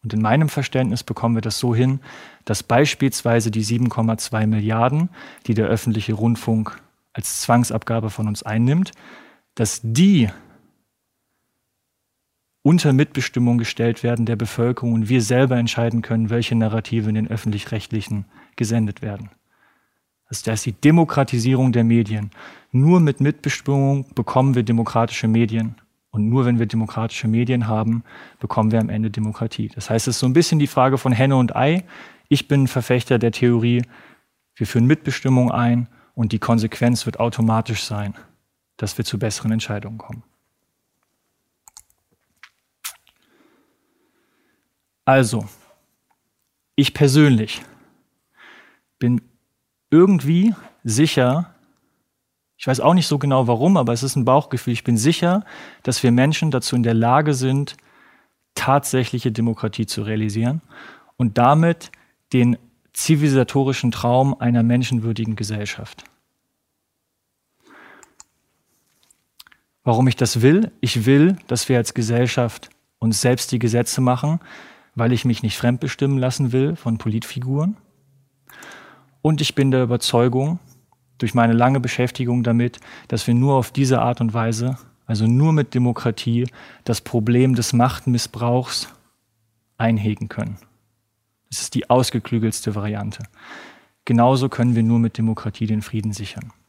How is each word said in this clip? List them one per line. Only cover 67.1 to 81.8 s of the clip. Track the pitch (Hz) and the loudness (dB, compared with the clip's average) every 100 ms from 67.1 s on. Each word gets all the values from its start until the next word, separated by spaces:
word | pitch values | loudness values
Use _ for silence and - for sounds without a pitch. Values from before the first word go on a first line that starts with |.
| _ _ _ _ _ _ - - - - _ - _ _ _ _ _ _ _ _ _ _ _ - _ _ _ | _ _ _ _ _ _ -20 -20 -20 -20 _ -20 _ _ _ _ _ _ _ _ _ _ _ -20 _ _ _
Warum | - 117 131 | 0 2 2
ich | - | 2
das | 123 120 | 0 4
will? | 127 175 214 _ | 4 4 0 _
Ich | 120 123 110 | -4 0 2
will, | 143 165 190 - | 4 4 2 -4
dass | 113 - | -6 0
wir | 123 | 0
als | 113 | 0
Gesellschaft | - 113 117 123 - 117 - - _ _ _ | -4 -2 0 0 0 -2 -4 -20 _ _ _
uns | 113 110 | -2 0
selbst | 123 127 - | 0 0 -2
die | 123 | -2
Gesetze | 117 120 120 - | 0 0 -2 0
machen, | 127 127 147 165 - - - - _ | 0 0 -2 -4 -6 -20 -20 -20 _
weil | - 107 | -4 0
ich | 123 | 0
mich | 123 113 | 0 -2
nicht | 110 - | -4 -2
fremdbestimmen | 120 127 143 - 139 139 | -2 -2 -6 -2 -2 0
lassen | 127 127 131 | -2 -2 -2
will | 131 139 165 | 0 -2 -2
von | 117 113 | -4 -4
Politfiguren. | 117 110 - - 127 139 170 214 _ _ _ _ _ _ _ - - - - - _ _ | -4 -4 -6 -10 -4 -2 -2 -6 _ _ _ _ _ _ _ -20 -20 -20 -20 -20 _ _
Und | 151 151 | -2 0
ich | - | -2
bin | - 135 | 0 2
der | 131 | 2
Überzeugung, | 123 120 - 117 123 123 143 175 _ _ _ _ _ _ | 2 0 0 2 2 0 -2 -6 _ _ _ _ _ _
durch | 117 | -2
meine | 123 117 | 2 4
lange | 113 123 135 | 4 2 2